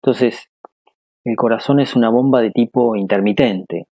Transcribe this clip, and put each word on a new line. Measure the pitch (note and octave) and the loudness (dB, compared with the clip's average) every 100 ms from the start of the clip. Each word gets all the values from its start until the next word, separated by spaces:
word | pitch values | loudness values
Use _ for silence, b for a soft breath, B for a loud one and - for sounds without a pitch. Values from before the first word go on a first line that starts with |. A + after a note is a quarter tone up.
Entonces, | - A#2+ A#2+ - - _ - _ _ _ _ _ - | -2 0 0 -2 -20 _ -20 _ _ _ _ _ -6
el | A2 | -2
corazón | A#2 A2+ - C#3+ | 0 -2 0 0
es | C3 B2+ | 2 0
una | A2+ | 2
bomba | A#2+ C3+ B2+ | 2 2 2
de | A2 | 2
tipo | - A#2 B2+ A#2+ G#2+ | 0 0 0 0 -2
intermitente | G2 G2+ G2+ G2+ B2+ F#2+ F2+ E2+ E2+ | -2 0 0 2 0 -2 -6 -10 -10